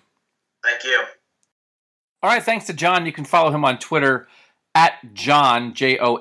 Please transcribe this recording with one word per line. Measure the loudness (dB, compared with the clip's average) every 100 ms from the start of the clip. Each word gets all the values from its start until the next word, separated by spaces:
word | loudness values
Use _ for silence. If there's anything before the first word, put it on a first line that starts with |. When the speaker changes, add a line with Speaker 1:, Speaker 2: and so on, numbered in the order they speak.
| _ _ _ _ _ _
Speaker 1:
Thank | -6 -4 -2
you. | -4 -4 -14 _ _ _ _ _ _ _ _ _ _
Speaker 2:
All | -2
right, | 0
thanks | -2 -4 -6
to |
John. | -4 0 0 -2
You |
can | -10 -2
follow | 2 2
him | 0
on | -2 -2
Twitter | -2 0 2 0 -6 _ _ _ _
at | 2 2 0 -12
John, | -8 0 4 4 2 -2 -2
J | -2 0
O | 0 0